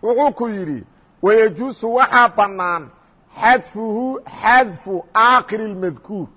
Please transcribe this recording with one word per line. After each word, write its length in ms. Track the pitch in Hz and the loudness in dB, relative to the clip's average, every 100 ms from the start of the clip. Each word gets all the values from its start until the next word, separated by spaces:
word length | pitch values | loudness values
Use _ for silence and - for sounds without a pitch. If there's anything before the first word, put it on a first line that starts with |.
Wuxuu 300 | 214 233 294 | 0 2 2
ku 120 | - 240 | 0 -6
yidhi, 320 | 202 175 131 - _ _ _ | -6 -6 -8 -10 _ _ _
"Wayajuusu 640 | 185 220 220 165 262 240 226 | 2 4 4 0 -10 -6 -4
waxaa 340 | 240 254 247 240 | 0 2 4 2
bannaan 540 | - 202 190 180 170 139 _ _ _ _ - | 2 -2 0 -4 -4 -8 _ _ _ _ -2
xadfuhu, 680 | 220 254 247 208 226 214 254 262 - | 2 2 0 -10 -6 -4 -4 -8 -12
xadfu 600 | - 214 247 247 170 - 185 - | -4 2 2 2 -4 -8 -8 -4
aakhiri 540 | - 233 254 - 214 220 | 2 4 4 0 -8 -8
lmadkuur." 580 | 190 185 131 - 202 156 | -6 -8 -8 -12 -12 -12